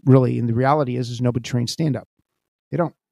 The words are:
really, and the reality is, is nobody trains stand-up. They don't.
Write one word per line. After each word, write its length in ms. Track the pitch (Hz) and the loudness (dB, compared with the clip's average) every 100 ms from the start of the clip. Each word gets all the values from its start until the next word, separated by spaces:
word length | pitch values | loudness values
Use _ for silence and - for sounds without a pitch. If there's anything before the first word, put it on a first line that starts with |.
really, 360 | 139 131 123 120 | 4 6 4 0
and 100 | 117 | -2
the 60 | 113 | 0
reality 400 | 131 151 127 123 | 2 0 0 -4
is, 140 | 120 | -6
is 100 | 120 | -4
nobody 220 | 123 120 | -2 -2
trains 280 | 117 123 117 | -4 -4 -4
stand-up. 360 | - 160 117 - _ _ _ _ _ _ | -2 -4 -4 -8 _ _ _ _ _ _
They 60 | 139 | -4
don't. 180 | 165 - _ | -4 -6 _